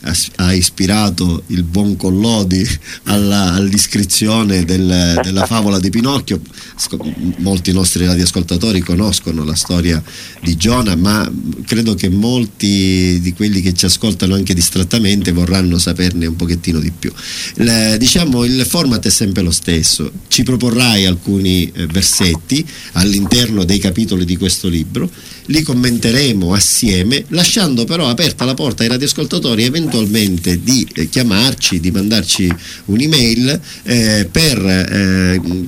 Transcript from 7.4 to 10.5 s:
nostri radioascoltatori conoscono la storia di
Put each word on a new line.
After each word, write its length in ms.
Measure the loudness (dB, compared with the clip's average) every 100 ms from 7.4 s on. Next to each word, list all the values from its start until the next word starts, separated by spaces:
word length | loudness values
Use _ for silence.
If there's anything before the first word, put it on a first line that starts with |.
| -2 0 0
nostri 340 | 2 2 0 2
radioascoltatori 760 | 2 0 0 -2 -2 0 0
conoscono 640 | 0 0 0 -2 -2 -4 -2
la 100 | -4
storia 480 | -2 0 2 0 -4 -12 -18 -6
di 160 | -2